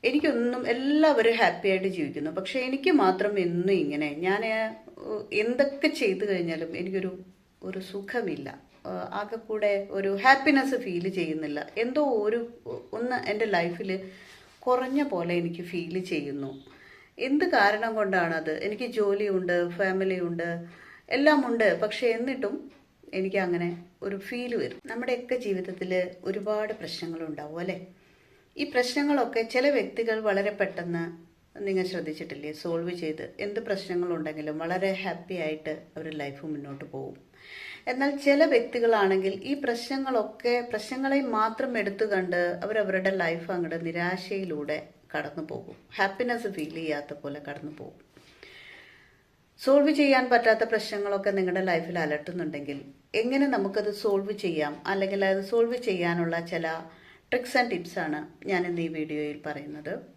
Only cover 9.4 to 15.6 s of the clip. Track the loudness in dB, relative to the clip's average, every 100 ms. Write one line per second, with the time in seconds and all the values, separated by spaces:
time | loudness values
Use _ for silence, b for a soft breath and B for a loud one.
9.4 | -6 0 2 2 0 -2 0 4 8 8
10.4 | 8 4 4 -2 -2 -2 -2 -2 -2 -2
11.4 | -4 -6 -6 -4 -2 2 2 2 2 0
12.4 | -4 -10 -10 -10 -8 -6 -2 -2 -2 -2
13.4 | 2 2 0 -2 -4 -4 -6 B B B
14.4 | B B 2 2 2 0 0 -2 0 0
15.4 | 0 -4